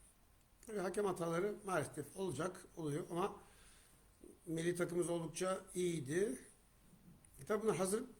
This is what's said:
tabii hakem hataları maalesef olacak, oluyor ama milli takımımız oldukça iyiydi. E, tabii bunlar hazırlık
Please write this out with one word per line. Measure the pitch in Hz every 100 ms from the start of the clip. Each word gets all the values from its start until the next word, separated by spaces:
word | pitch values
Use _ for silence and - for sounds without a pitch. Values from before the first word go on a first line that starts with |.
| - - - - - - -
tabii | 214
hakem | 185 196 202
hataları | 175 165 165 208 208 190
maalesef | 180 135 - - 190
olacak, | 190 131 180 - - -
oluyor | 156 135 -
ama | 170 202 - - - - - - - - - - - -
milli | 165 170 170
takımımız | 175 175 165
oldukça | 170 165 - 185 185 - 185
iyiydi. | 180 165 127 165 214 254 - - - - - - - - - -
E, | -
tabii | 208
bunlar | 214 170
hazırlık | 185 214 254 -